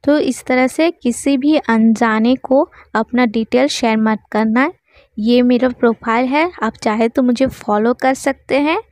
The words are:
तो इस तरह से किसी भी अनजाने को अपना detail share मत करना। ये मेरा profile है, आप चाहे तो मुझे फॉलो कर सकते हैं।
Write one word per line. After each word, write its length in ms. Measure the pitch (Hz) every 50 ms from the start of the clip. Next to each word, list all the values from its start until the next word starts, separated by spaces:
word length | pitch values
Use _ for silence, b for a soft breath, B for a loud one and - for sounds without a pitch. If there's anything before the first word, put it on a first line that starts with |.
| -
तो 140 | 285 294 302
इस 260 | - - 240 - -
तरह 220 | - 254 254 262
से 240 | 254 - - 320 339
किसी 460 | 330 _ - 247 233 - - 285 277
भी 200 | 262 262 294 311
अनजाने 760 | 285 - - 226 226 220 226 226 214 240 226 214 220 220 240 254
को 360 | 254 - - 262 277 330 - b b b b -
अपना 320 | 220 226 _ - 240 247
detail 400 | 233 208 233 220 - - 247 269
share 300 | 294 - - - 226 220
मत 220 | 220 220 220 220 214 _ _
करना। 400 | - 214 220 220 220 247 269 320 381 _ b b b b b b b -
ये 240 | 208 226 240 247
मेरा 260 | 247 247 247 240 254 254
profile 580 | 247 - - 233 220 - - 226 226 233 254
है, 260 | 247 269 302 320 359 349 -
आप 100 | - 220
चाहे 360 | 220 - - 233 214 220 226 233
तो 140 | _ -
मुझे 240 | 254 247 247 233 269
फॉलो 480 | 254 - - - - 208 208 214 233 247
कर 200 | - - 262 269
सकते 460 | - - 285 269 _ _ - - 269
हैं। 220 | 285 302 330 415 466 _